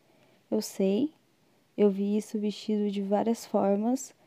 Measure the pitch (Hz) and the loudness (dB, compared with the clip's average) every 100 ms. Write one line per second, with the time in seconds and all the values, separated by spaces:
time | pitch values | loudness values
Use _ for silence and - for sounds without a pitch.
0 | _ _ _ _ - 220 - - 196 202 | _ _ _ _ -4 -4 -4 0 2 2
1 | 302 - _ _ _ _ _ - 208 196 | -2 -6 _ _ _ _ _ 2 2 4
2 | 202 208 208 220 208 196 - 214 208 202 | 0 -2 -2 -4 -4 -4 -2 0 0 -2
3 | 196 202 214 233 - 208 196 202 220 262 | 0 0 0 -2 -2 0 2 2 0 -2
4 | - _ | -6 _